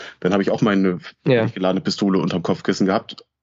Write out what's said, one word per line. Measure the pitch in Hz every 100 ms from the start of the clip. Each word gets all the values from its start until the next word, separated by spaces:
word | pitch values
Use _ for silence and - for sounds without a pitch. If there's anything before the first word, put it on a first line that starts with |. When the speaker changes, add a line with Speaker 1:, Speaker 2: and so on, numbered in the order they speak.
| - -
Speaker 1:
dann | 90
hab | 101
ich | 95
auch | 107
meine | 110 98 95 87 - - -
Speaker 2:
Ja. | 120 110
Speaker 1:
geladene | 98 92 92
Pistole | 104 - 101 92
unterm | 92 90
Kopfkissen | 85 87 - 95 95
gehabt. | 107 - - - _